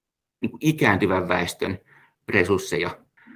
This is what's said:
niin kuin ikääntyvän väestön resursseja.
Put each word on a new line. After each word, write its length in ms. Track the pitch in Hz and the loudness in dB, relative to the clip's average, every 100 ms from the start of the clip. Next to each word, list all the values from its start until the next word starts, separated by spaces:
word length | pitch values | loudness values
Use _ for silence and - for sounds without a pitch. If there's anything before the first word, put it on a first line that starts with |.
| _ _ _ _ | _ _ _ _
niin 100 | 117 | -6
kuin 100 | 113 | -2
ikääntyvän 680 | 151 156 127 95 98 92 87 | -2 2 2 4 2 0 0
väestön 520 | 90 87 - 90 92 _ _ _ _ - | -2 -2 -6 -6 -6 _ _ _ _ -2
resursseja. 720 | 104 90 95 - 82 87 - _ _ - | 0 2 0 0 -4 -4 -8 _ _ -20